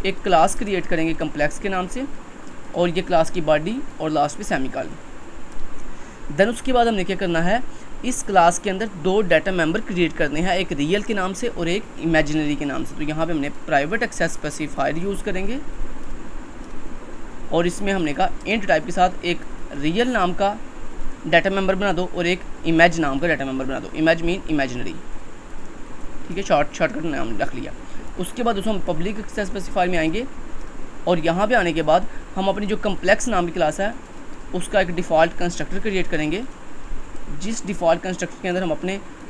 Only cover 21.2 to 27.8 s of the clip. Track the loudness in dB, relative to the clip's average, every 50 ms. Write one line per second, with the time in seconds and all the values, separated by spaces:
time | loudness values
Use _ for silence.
21.2 | -2 4 4 4 4 4 0 2 2 2 2 2 2 0 2 2 0 -2 -2 -2
22.2 | 0 0 0 0 -2 -6 -6 -2 0 2 6 8 8 6 6 4 0 0 0 0
23.2 | 2 0 0 0 0 -4 -4 -2 -2 -2 -4 -4 -6 -6 -4 0 4 4 4 4
24.2 | 2 0 -2 -2 -2 -2 0 0 0 0 -2 -4 -4 -4 -4 -4 -6 -4 -4 -4
25.2 | -4 -4 -10 -10 -12 -8 -8 -6 -6 -6 -6 -8 -8 -6 -6 -4 -4 -2 -2 -2
26.2 | -2 -2 -4 -4 0 2 4 4 4 2 0 0 0 0 0 -2 -2 -2 0 0
27.2 | 0 0 2 2 2 0 0 -2 -6 -6 -8 -10